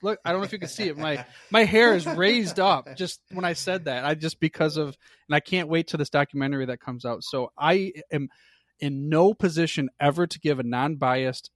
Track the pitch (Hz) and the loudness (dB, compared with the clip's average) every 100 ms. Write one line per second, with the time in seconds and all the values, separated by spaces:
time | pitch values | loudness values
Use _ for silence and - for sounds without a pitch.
0 | 196 214 170 185 196 208 165 - 190 147 | -6 -4 -2 -2 -2 -8 -8 -6 -6 -4
1 | 156 135 - - - 220 208 220 233 190 | -4 -4 -6 -18 0 4 6 6 6 6
2 | 320 170 190 240 185 190 190 147 139 135 | 0 0 2 2 0 2 4 2 0 -8
3 | 180 - _ 185 175 165 - 185 151 127 | -8 -10 _ -6 -4 -4 -4 -4 -4 -4
4 | 139 156 160 - 160 - 156 151 147 - | -2 -2 -4 -2 -2 0 0 0 -6 -8
5 | _ _ - 147 - 185 156 165 - 156 | _ _ -2 -2 0 -2 0 -2 0 -4
6 | 143 143 143 143 135 139 127 120 - 123 | 0 0 0 -2 -2 -2 -4 -8 -10 -8
7 | 123 113 - 135 120 - 151 190 190 156 | -6 -8 -6 -6 -6 -2 0 2 0 -8
8 | - 151 - _ _ _ _ - 143 139 | -6 -6 -6 _ _ _ _ -8 -6 -4
9 | 147 156 190 220 190 160 165 - 135 - | 0 4 4 4 0 2 0 0 -4 0
10 | 143 151 170 - 151 131 120 123 143 147 | 0 2 -2 -2 -2 0 -2 0 -2 0
11 | 127 131 131 123 - | 0 2 0 -4 -12